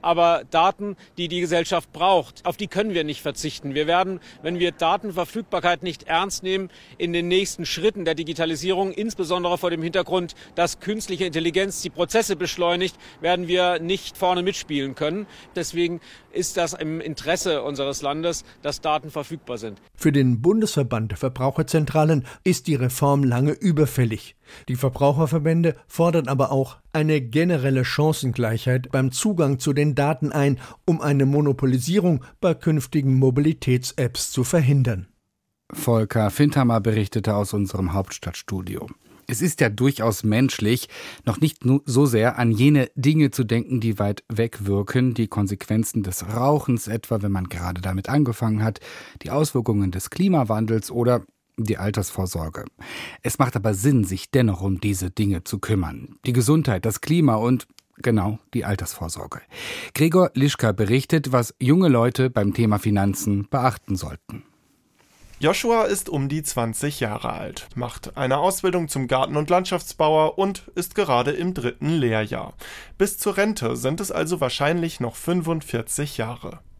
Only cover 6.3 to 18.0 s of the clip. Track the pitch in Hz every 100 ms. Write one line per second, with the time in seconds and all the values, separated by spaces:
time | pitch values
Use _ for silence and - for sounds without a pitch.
6.3 | - 185 190 190 - - - 175 170 175
7.3 | 180 196 - 165 - 196 208 165 160 160
8.3 | 160 165 156 170 185 190 185 220 208 170
9.3 | 180 175 175 180 165 160 185 175 185 175
10.3 | - - - 170 - - 214 - 185 185
11.3 | 160 165 170 196 190 175 - 170 220 226
12.3 | 175 165 - 175 175 180 - - - 160
13.3 | 180 175 175 180 175 165 190 - - 180
14.3 | 180 175 196 - 143 135 131 151 180 208
15.3 | - - - 165 165 170 170 - - _
16.3 | - 180 - 165 - 156 160 156 147 -
17.3 | 170 190 151 123 139 139 135